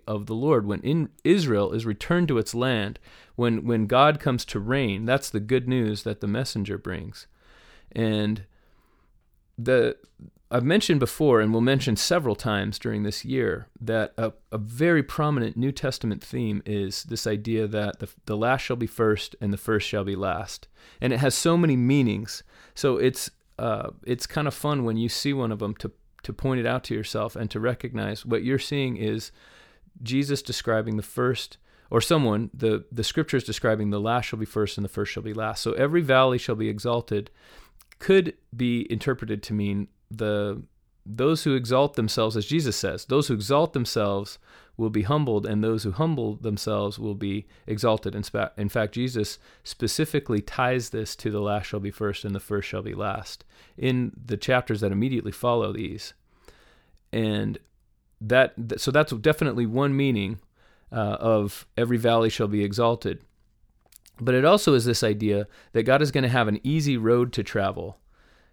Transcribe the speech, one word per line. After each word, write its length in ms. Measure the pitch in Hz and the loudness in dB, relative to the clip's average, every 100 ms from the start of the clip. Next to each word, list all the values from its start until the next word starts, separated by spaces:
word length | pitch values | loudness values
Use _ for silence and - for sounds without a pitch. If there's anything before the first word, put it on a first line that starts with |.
| - | -6
of 180 | 107 104 | -6 -4
the 80 | |
Lord 320 | 113 139 135 101 | -2 4 4 2
when 140 | 101 | -2
in 300 | 123 160 151 - 147 | 0 0 0 -2 4
Israel 480 | 196 151 104 101 | 4 6 4 2
is 120 | 113 113 | 0 -2
returned 440 | 101 - 175 170 | -6 0 2 2
to 80 | 123 | 2
its 180 | 107 120 | 0 -2
land," 420 | 127 117 101 113 - - - - | 0 0 -2 -8 -18 -20 -14 0
when, 300 | 120 113 113 | 2 2 2
when 220 | 117 104 | 0 4
God 340 | 123 147 147 | 6 6 6
comes 240 | 143 123 - | 0 -2 -4
to 140 | 110 | -6
reign. 420 | 101 139 120 98 | -2 0 0 -2
That's 260 | 113 135 - | 0 0 0
the 120 | 110 | -6
good 260 | 107 127 123 | 0 0 2
news 360 | 127 110 104 | 0 0 -2
that 180 | 110 104 | -6 -4
the 60 | 104 | -2
messenger 500 | 110 131 107 98 98 | -2 -2 -4 -4 -6
brings. 500 | - 82 90 - - _ _ - - - - | -6 -8 -10 -14 -20 _ _ -20 -20 -20 -12
And 540 | - 113 107 104 107 95 _ _ _ _ _ _ _ _ _ _ - | -2 0 2 0 -2 -8 _ _ _ _ _ _ _ _ _ _ -6
the, 400 | 120 127 117 - - _ - _ _ | 2 4 4 0 -12 _ -20 _ _
I've 140 | 123 | 0
mentioned 380 | 127 196 - 151 | 4 4 4 2
before, 400 | 123 - 151 117 | 2 2 6 6
and 120 | 107 | 6
will 60 | 113 | 4
mention 380 | 120 135 131 107 | 4 4 2 0
several 380 | - 175 135 101 | 2 2 0 -2
times 440 | 127 104 101 104 | -2 -2 -2 -4
during 240 | 117 107 | -4 -2
this 220 | 104 - 135 | -4 -4 -4
year, 420 | 131 110 82 - - | -2 0 -2 -8 -10
that 320 | 113 113 104 - | -2 -2 -2 -2
a, 140 | 110 - _ | -6 -6 _
a 80 | 110 | -8
very 460 | 107 120 165 165 | -8 0 4 4
prominent 540 | 131 - 151 143 110 - | 2 -2 0 0 -2 -2
New 160 | 131 | -2
Testament 500 | 139 131 - 117 101 | -2 -4 -2 -4 -4
theme 400 | - 127 113 101 - | -6 -4 -2 -4 -4
is 380 | 104 95 - | -4 -4 -6
this 240 | - 113 113 | -8 -6 -2
idea 400 | 104 110 113 107 | -2 0 0 0
that 320 | 107 104 - | -2 -4 -6
the, 80 | 107 - - | -12 -14 -6
the 100 | 107 | -2
last 240 | 117 127 | 0 0
shall 160 | - 123 | -2 -4
be 100 | 117 | -4
first 480 | - 110 107 - - | 0 2 2 -2 -6
and 100 | 104 | -4
the 60 | 101 | -4
first 280 | - 107 - | 0 0 0
shall 200 | 107 98 | -4 -4
be 100 | 98 | -4
last. 540 | 98 85 - - - _ - - | -4 -4 -8 -14 -18 _ -20 -4
And 100 | 127 | -2
it 80 | 123 | 2
has 160 | 139 - | 2 2
so 220 | 165 170 | 2 4
many 180 | 165 127 | 4 4
meanings. 680 | 123 143 120 101 110 - - - - - | 4 4 4 0 -6 -12 -18 -20 -20 -2
So 200 | 143 123 | 0 2
it's, 340 | 127 131 - - _ - | 2 0 -8 -12 _ -6
uh, 300 | 117 107 - - - | -4 -4 -6 -10 -6
it's 200 | 123 - | -6 -4
kind 220 | - 147 | -2 -2
of 60 | |
fun 320 | - 147 147 117 | -2 -2 0 0
when 100 | 110 | 0
you 140 | 117 | -2
see 240 | - 143 | -2 -2
one 180 | 139 117 | -2 -2
of 80 | 107 | -2
them 160 | 104 107 | -6 -6
to, 160 | 104 - _ - | -10 -12 _ -16
to 80 | - | -12
point 300 | 104 135 127 | -4 -2 0
it 40 | 117 | 0
out 200 | 123 - | -2 -2
to 80 | |
yourself 420 | 110 107 110 110 - | -6 -4 -4 -4 -4
and 160 | 110 | -6
to 80 | 110 | -2
recognize 640 | 117 120 120 117 104 101 117 | -2 -2 -6 -6 -6 -6 -2
what 180 | 117 | -2
you're 140 | 123 135 | 0 -2
seeing 380 | - 143 131 117 | 0 -2 -2 -2
is 380 | 107 110 - - - - - _ - - | -4 -4 -8 -16 -20 -20 -20 _ -20 -14
Jesus 400 | 117 131 143 139 | -2 0 0 -2
describing 540 | - 117 - 110 113 107 | -2 -6 0 0 0 -4
the 80 | |
first, 540 | - - 123 127 - - _ _ _ | -4 -2 0 0 -6 -14 _ _ _
or 100 | 117 | 0
someone, 520 | - 165 123 104 113 | 4 4 4 2 -2
the, 320 | - 110 110 - | -2 0 0 -2
the 140 | 113 | -4
scriptures 400 | 113 - 151 135 | -2 -2 0 -2
describing 460 | 117 110 120 110 104 | -2 -2 0 2 0
the 100 | 104 | 0
last 260 | 107 120 117 | 0 -2 -2
shall 140 | 110 | -6
be 60 | 107 | -4
first 320 | 110 104 - | -2 -2 -2
and 80 | 101 | -6
the 40 | |
first 220 | - 104 | -4 -4
shall 120 | - | -6
be 100 | 107 | -8
last. 280 | 107 110 104 | -6 -4 -4
So 120 | 113 | -4
"every 280 | - 143 170 | 0 2 2
valley 360 | 147 131 131 123 | 4 6 6 2
shall 180 | - 110 | -2 -2
be 140 | 110 | -2
exalted" 640 | 107 120 120 - 104 107 - - - - - - - | -2 -2 -2 -2 -4 -4 -16 -20 -20 -20 -20 -20 -8
could 340 | - 190 170 - _ 117 | 4 4 4 -6 _ -4
be 300 | 123 120 - | 0 0 -2
interpreted 500 | 113 - 127 110 104 | -2 -2 -4 -4 -6
to 100 | - | -4
mean 340 | 104 101 101 101 _ _ | -2 0 -2 -6 _ _
the, 500 | 110 107 104 104 101 - _ _ _ - | -6 -2 0 -2 -6 -12 _ _ _ -12
those 380 | 110 135 160 | 0 2 2
who 120 | 151 135 | 2 0
exalt 400 | 117 127 143 - | 2 4 4 2
themselves, 420 | 110 - 110 110 | 0 2 0 0
as 80 | 101 | 0
Jesus 300 | 160 139 - | 0 0 -2
says, 300 | 95 92 - | -2 -4 0
"Those 220 | 135 143 | 0 2
who 60 | |
exalt 400 | 110 101 139 160 | -2 2 2 2
themselves 640 | 135 120 117 101 98 101 - _ - - - | 0 -2 0 0 0 -4 -14 _ -20 -20 -4
will 140 | 110 | -2
be 120 | 107 | 0
humbled, 440 | 98 151 139 107 98 | 2 2 2 0 0
and 180 | 107 | 0
those 200 | 110 110 | 2 0
who 80 | 104 | -2
humble 440 | 90 160 147 110 104 | -2 0 0 -2 -4
themselves 640 | 110 104 - 104 101 104 | -4 -4 -2 -2 -2 -4
will 160 | 110 101 | -6 -4
be 320 | 101 101 - - - | -4 -4 -8 -18 -8
exalted." 480 | 104 117 110 104 | -2 0 0 -2
In 100 | 101 | -6
spa-, 280 | - 107 - - | -6 -4 -4 -4
in 120 | 101 | -4
fact, 240 | 120 104 | -2 -2
Jesus 460 | 120 127 120 104 - - _ | -2 -4 -2 -4 -6 -18 _
specifically 800 | - - 117 - 156 147 - 107 | -18 -4 -2 0 0 0 0 -2
ties 500 | - - 127 127 113 | -2 -2 0 0 -2
this 240 | 110 107 - | -8 -8 -6
to 160 | 113 | -4
"the 100 | 104 | -2
last 260 | 104 104 101 | -2 -2 -4
shall 120 | 107 | -6
be 120 | 98 | -6
first 340 | - 107 98 104 | -4 -4 -4 -6
and 100 | 98 | -8
the 40 | |
first 280 | - 104 - | -4 -4 -4
shall 160 | 101 | -8
be 100 | 104 | -8
last" 520 | 95 101 101 101 - - - - - | -6 -4 -6 -8 -16 -18 -20 -20 -4
in 340 | 127 127 123 - 120 | 0 0 -2 -6 -8
the 120 | - | -6
chapters 440 | - 127 - 107 | 2 0 2 -2
that 100 | 107 | 0
immediately 400 | 98 127 123 - | 0 0 -2 -4
follow 400 | - 123 120 101 | -4 0 0 -2
these. 420 | 107 98 104 - - _ _ - _ _ _ _ _ _ | -4 -8 -8 -12 -18 _ _ -20 _ _ _ _ _ _
And 440 | 113 110 104 104 104 - _ _ _ _ _ | -2 0 0 -2 -6 -14 _ _ _ _ _
that, 360 | 107 127 127 - 113 | 2 4 4 0 -8
th-, 120 | 98 | -4
so 100 | - | 2
that's 220 | 143 151 | 2 2
definitely 520 | 117 156 147 151 113 117 | 2 2 2 0 0 0
one 300 | 117 143 135 | 2 2 2
meaning, 440 | 139 113 98 110 - _ _ _ - | 2 2 -2 -6 -14 _ _ _ -10
uh, 260 | 117 104 104 | -4 -2 0
of 460 | 113 110 101 - - - | 2 2 2 -6 -10 -2
"every 220 | 120 120 | 0 2
valley 320 | 117 117 113 | 4 4 2
shall 180 | - 107 | 0 0
be 160 | 104 | 0
exalted." 560 | 101 104 117 117 98 90 - _ _ _ _ _ _ - - - | -2 2 0 0 -4 -6 -12 _ _ _ _ _ _ -20 -20 -6
But 160 | 120 127 | 2 4
it 100 | 147 | 6
also 280 | 202 170 | 6 6
is 120 | 135 117 | 4 4
this 180 | 113 | 2
idea 440 | 113 104 107 101 104 - - | 2 2 2 0 -2 -10 -4
that 100 | 113 | 0
God 180 | 113 135 | 4 4
is 100 | 151 | 4
gonna 180 | 139 127 | 2 2
have 180 | 127 110 | 2 2
an 140 | 104 | 0
easy 320 | 127 156 143 127 | 0 0 2 2
road 360 | 110 120 123 | 4 4 4
to 100 | 123 | -2
travel. 560 | 107 110 98 98 87 - _ _ _ _ _ | -4 -2 -2 -2 -10 -12 _ _ _ _ _